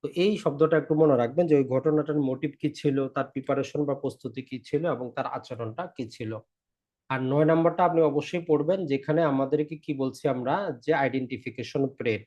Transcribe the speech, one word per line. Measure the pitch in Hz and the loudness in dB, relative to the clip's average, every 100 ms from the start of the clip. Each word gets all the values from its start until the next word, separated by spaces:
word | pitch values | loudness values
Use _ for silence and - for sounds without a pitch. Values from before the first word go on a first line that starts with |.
তো | 143 175 | -6 0
এই | 190 208 | 0 2
শব্দটা | 170 139 160 160 | -2 2 4 4
একটু | 151 156 | 2 4
মনে | 156 131 | 6 6
রাখবেন | 117 147 170 | 2 2 4
যে | 147 | 4
ওই | 131 | 4
ঘটনাটার | 131 156 151 147 151 135 | 0 2 0 0 -2 0
মোটিভ | 131 151 - | -2 -6 -4
কি | 151 147 | -6 -2
ছিল, | 147 139 135 | -2 0 -2
তার | 139 135 | -4 -6
প্রিপারেশন | - 131 135 127 147 147 | -6 -2 -2 -2 -4 -4
বা | 139 | -2
প্রস্তুতি | 135 - 127 113 131 | -6 -8 -12 -12 -12
কি | 127 - | -14 -4
ছিল | 147 165 | -2 -2
এবং | 123 123 113 | -4 -6 -6
তার | 127 127 | -6 -6
আচরণটা | - 117 113 117 180 - | -10 -10 -8 -8 -10 -10
কি | 113 | -12
ছিল। | - 110 110 _ _ _ _ _ _ _ | -8 -10 -10 _ _ _ _ _ _ _
আর | 131 127 | -4 0
নয় | 139 156 | 2 4
নম্বরটা | 160 165 165 180 | 4 4 4 2
আপনি | 165 156 | 4 2
অবশ্যই | 139 147 180 170 | 2 -4 -8 0
পড়বেন | 151 147 190 165 | 0 2 0 0
যেখানে | 139 139 156 160 | -2 0 2 2
আমাদেরকে | 135 135 151 151 160 | 2 0 0 -2 -8
কি | - 139 | -8 -4
বলছি | 135 131 147 | -4 -2 -2
আমরা | 127 123 170 196 123 | -2 -2 -2 -2 -6
যে | 139 156 | 0 2
আইডেন্টিফিকেশন | 135 131 127 120 120 110 117 143 135 135 | 2 0 -6 -8 -10 -10 -6 -2 -2 -2
প্রেড। | 120 107 | -2 -2